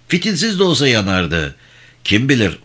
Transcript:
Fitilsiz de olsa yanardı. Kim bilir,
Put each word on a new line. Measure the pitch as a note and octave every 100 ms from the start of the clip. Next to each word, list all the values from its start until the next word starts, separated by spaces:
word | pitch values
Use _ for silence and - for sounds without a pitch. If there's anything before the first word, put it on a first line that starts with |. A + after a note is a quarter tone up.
| -
Fitilsiz | F3 G3 F3 A3 F#3
de |
olsa | F#3+ D3+ C#3
yanardı. | A2+ G2 F#2 E2+ E2 D2 - - - - _
Kim | - G2+ C3+
bilir, | C3 G2 -